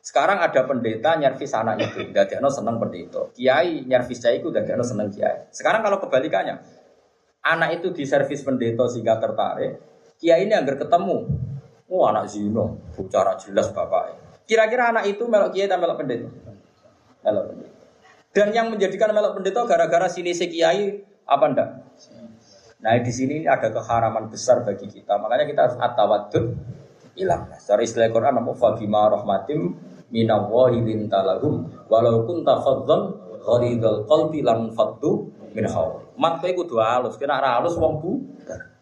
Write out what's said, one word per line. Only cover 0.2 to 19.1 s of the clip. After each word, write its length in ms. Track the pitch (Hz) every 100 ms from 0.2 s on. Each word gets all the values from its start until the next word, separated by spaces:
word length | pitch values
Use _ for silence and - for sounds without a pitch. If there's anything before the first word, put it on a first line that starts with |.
| 160 196
ada 240 | 170 135 127
pendeta 480 | 127 113 110 151
nyervis 400 | 165 135 - 143
anak 240 | 113 113 104
itu, 320 | 101 98 85
dadekno 400 | 98 98 98 139
seneng 320 | - 107 110
pendeta. 480 | 98 90 - - -
Kiai 560 | - 123 139 175 151 127
nyervis 320 | 127 123 123
cah 160 | 117
iku 160 | 120 117
dadekno 320 | 107 - 131
seneng 320 | 120 104 104
kiai. 320 | - - - -
Sekarang 320 | - 143 214 214
kalau 160 | 190
kebalikannya, 560 | 180 131 156 - - - - - _ _ _ _ _ _ 151
anak 320 | 165 160 170
itu 160 | 175
diservis 480 | 151 135 147 - 139
pendeta 480 | - 123 117 117 120
sehingga 320 | 120 113 110
tertarik, 560 | 113 - 98 95 - - - _ _ _
kiai 240 | 165 170
ini 160 | 202 202
angger 160 | 135
ketemu, 480 | 131 120 175 196 123 120 139 - 139 - _ _
"Oh, 160 | 180 127
anak 160 | 107 101
zina, 320 | 104 104 113 85
bocah 560 | - - - 95 101
ra 120 | 95 92
jelas 320 | 101 98 -
bapake." 720 | - 85 92 - - - -
Kira-kira 480 | - 220 220 247 233
anak 160 | 226 202
itu 160 | 202 240
melok 240 | 214 180
kiai 160 | 185 196
ta 80 | 180
melok 240 | 165 -
pendeta? 240 | 139 120 - - - - _ _ _ _ _ _
Melok 220 | - 101 -
pendeta. 320 | - - - - _ - _ _
Dan 140 | 196 208
yang 240 | 226 226
menjadikan 400 | 214 185 190 214